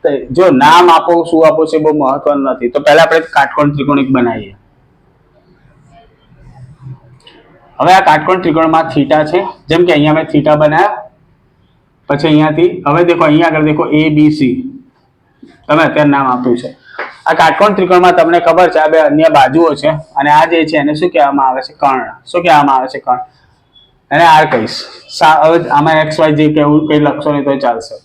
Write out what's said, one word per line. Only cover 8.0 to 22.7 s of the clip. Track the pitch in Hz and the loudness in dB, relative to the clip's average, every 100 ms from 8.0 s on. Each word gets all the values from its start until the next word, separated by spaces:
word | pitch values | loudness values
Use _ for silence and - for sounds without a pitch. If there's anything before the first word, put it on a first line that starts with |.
કાટકોણ | 160 151 160 185 | 4 0 0 -2
ત્રિકોણમાં | 175 160 160 160 160 | -2 -2 0 0 -2
થીટા | 151 131 156 | -4 0 -2
છે, | 151 180 - - - | 0 -4 -6 -12 -4
જેમ | 165 180 | 0 2
કે | |
અહીંયા | 151 151 | 2 0
મેં | 156 | 0
થીટા | 160 147 151 | -2 -2 0
બનાવ્યા, | 151 151 156 202 - - _ _ _ _ _ _ _ _ _ - | 2 2 2 -2 -4 -14 _ _ _ _ _ _ _ _ _ -8
પછી | 143 160 | -4 0
અહીંયાથી, | 151 156 151 180 - 147 | 2 0 0 -2 -2 -4
હવે | 156 | 0
દેખો, | 175 170 | 0 0
અહીંયા | 156 151 170 | 2 2 0
આગળ | 156 | 0
દેખો, | 156 151 160 | -2 -2 -2
એ | 151 156 | 0 0
બી | 151 151 | 2 0
સી, | 151 131 - - - _ _ _ _ _ _ - _ - | 0 -4 -4 -10 -16 _ _ _ _ _ _ -20 _ -4
તમે | 151 | -2
અત્યારે | 156 151 147 | 0 0 0
નામ | 139 131 | 0 -2
આપ્યું | 127 127 120 | -4 -2 -4
છે. | - - _ - - - - | -6 -18 _ -16 -16 -10 -4
આ | |
કાટકોણ | 160 165 165 208 | 0 0 2 0
ત્રિકોણમાં | 190 180 180 180 175 | 0 0 2 4 2
તમને | 165 170 | 2 2
ખબર | 170 165 175 | 0 2 2
છે, | 160 | 2
આ | 156 | 0
બે | 160 | 2
અન્ય | 151 147 160 | 2 2 2
બાજુઓ | 151 131 147 165 | 4 2 2 0
છે, | 139 151 | 0 -4
અને | 156 - - 147 | -4 -8 -4 2
આ | 151 | 2
જે | 165 165 | 2 0
છે | 151 156 | 0 -2
એને | 143 | -2
શું | 151 180 | -2 -2
કહેવામાં | 170 139 139 135 | 0 0 0 -2
આવે | 131 | -4
છે? | 131 | -10
કર્ણ. | - 143 131 - - - | -4 -2 -2 -6 -14 -8
શું | 175 | -4
કહેવામાં | 170 151 143 | 2 2 2